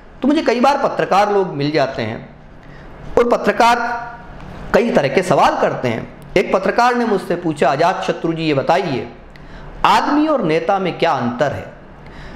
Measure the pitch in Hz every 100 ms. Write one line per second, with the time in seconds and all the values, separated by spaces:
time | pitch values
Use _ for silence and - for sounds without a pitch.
0 | - - 254 302 - 240 254 285 202 -
1 | 160 180 208 202 185 147 143 151 135 135
2 | 110 113 - - - - - - - -
3 | - - 240 226 - - 233 240 - -
4 | - - - - - - - 180 233 175
5 | 139 196 - 143 233 311 196 135 127 113
6 | - - - 180 226 208 196 202 240 240
7 | 233 196 - 175 170 151 170 139 170 185
8 | - 160 170 165 160 139 127 160 180 123
9 | 120 - - - - - - - 165 214
10 | 262 294 311 277 175 160 165 196 185 143
11 | 165 139 120 123 143 98 - - - -
12 | - - -